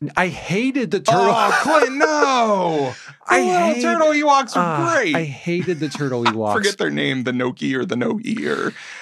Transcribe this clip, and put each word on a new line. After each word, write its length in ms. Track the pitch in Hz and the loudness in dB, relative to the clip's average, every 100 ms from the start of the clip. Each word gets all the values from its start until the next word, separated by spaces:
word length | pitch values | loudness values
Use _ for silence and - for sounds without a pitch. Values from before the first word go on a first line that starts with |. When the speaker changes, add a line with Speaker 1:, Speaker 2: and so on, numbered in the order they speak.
| 147 170 | -6 -2
Speaker 1:
I 140 | 185 | -2
hated 600 | - - 185 262 269 202 | -4 -4 -2 0 -2 -2
the 120 | 196 | -2
turtle. 240 | - 240 233 | 2 4 4
Speaker 2:
Oh, 300 | 233 202 190 | 2 2 0
Clint, 360 | 277 311 254 277 | 2 2 2 2
no! 1000 | 311 294 277 254 220 196 175 151 131 113 - | 2 2 2 2 2 2 0 0 -2 -6 -16
Speaker 1:
<laughs> 180 | - - | -10 0
I 120 | 247 | 2
Speaker 2:
The 60 | 359 | 2
little 140 | 359 330 - | 2 2 2
Speaker 1:
hate 60 | |
Speaker 2:
turtle 240 | 339 339 311 | 0 2 2
Ewoks 480 | 294 302 269 247 - | 4 4 2 2 0
were 60 | |
Speaker 1:
uh, 320 | 175 156 339 311 | 0 0 0 0
Speaker 2:
great. 200 | 190 165 | 0 0
Speaker 1:
I 80 | |
hated 560 | 156 131 170 175 160 156 | -2 -6 -4 -2 -2 -2
the 100 | 147 | -4
turtle 340 | 143 139 123 | -4 -2 0
Speaker 2:
<laughs> 20 | 120 | -2
Speaker 1:
Ewoks. 280 | 110 107 | 0 0
Speaker 2:
Forget 260 | 214 202 196 | 0 0 -2
their 100 | 165 | -2
name, 360 | 147 143 131 123 | -2 -2 -2 -2
the 60 | |
Noki 440 | 123 123 - 143 131 | -2 -2 -2 -4 -2
or 100 | 107 | -2
the 100 | 123 | -2
Nogi, 520 | - 220 - - - | -2 -2 -4 -4 -2
or, 260 | - - - - - | -2 -4 -6 -14 -18